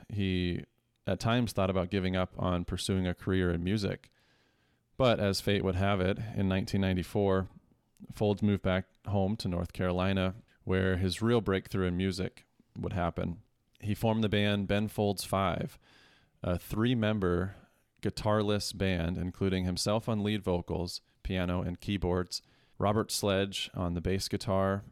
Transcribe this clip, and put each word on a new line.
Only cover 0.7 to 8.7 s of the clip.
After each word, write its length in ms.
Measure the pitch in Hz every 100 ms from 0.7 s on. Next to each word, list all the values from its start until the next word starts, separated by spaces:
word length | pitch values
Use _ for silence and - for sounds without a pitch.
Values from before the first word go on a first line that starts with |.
| _ _ _ -
at 140 | 92
times 320 | 113 123 117
thought 180 | - 95
about 200 | 92 90
giving 260 | 98 92 92
up 160 | 92 -
on 260 | 92 90
pursuing 440 | 90 92 - 95 90
a 60 |
career 380 | 87 - 95 90
in 120 | 85
music. 460 | 87 107 95 98 - _ _ _ _ _ _ _ _ -
But 220 | 127 110
as 220 | 101 95
fate 220 | - 101
would 120 | 95 92
have 240 | 98 101
it, 180 | 92 104 110 -
in 120 | 98
nineteen 340 | 95 117 101
ninety-four, 640 | 95 90 87 104 98 95 92 - _ _ _ _ -
Folds 300 | - 104 101
moved 180 | 104 98
back 240 | 95